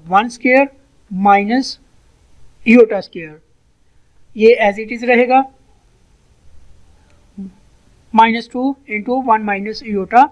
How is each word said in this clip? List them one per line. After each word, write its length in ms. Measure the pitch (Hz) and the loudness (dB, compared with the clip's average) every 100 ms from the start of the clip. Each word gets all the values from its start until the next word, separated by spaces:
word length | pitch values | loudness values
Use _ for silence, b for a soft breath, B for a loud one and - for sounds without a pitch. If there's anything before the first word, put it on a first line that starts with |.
| 160 | -2
वन 220 | 190 240 | 0 0
स्क्वायर 380 | - 254 262 277 - _ _ _ | -4 0 2 0 -6 _ _ _
minus 680 | 185 202 202 202 254 262 - _ _ _ _ _ _ - _ - | -2 2 2 2 -4 -4 -12 _ _ _ _ _ _ -20 _ 2
iota 380 | 240 214 202 | 4 4 0
square, 340 | - 180 160 156 _ _ _ _ _ _ _ _ _ 214 | -10 -16 -18 -20 _ _ _ _ _ _ _ _ _ 2
ये 220 | 220 240 | 4 4
as 220 | 214 202 220 | 0 -4 -8
it 120 | 240 | -8
is 60 | |
रहेगा, 420 | 240 240 247 254 269 _ _ _ _ _ _ _ _ _ - - - - _ _ _ _ _ - 190 - _ _ _ _ _ | -2 0 2 0 -2 _ _ _ _ _ _ _ _ _ -20 -20 -20 -20 _ _ _ _ _ -20 -20 -20 _ _ _ _ _
Minus 360 | 220 226 233 233 | 0 2 0 -8
two 220 | 247 269 269 - | -6 -6 -6 -10
into 320 | 214 208 262 247 | -10 -6 -4 -2
one 240 | 220 208 | -2 -2
minus 400 | 196 208 214 226 | -8 -8 -12 -8
iota। 400 | 202 185 233 285 | -8 0 2 2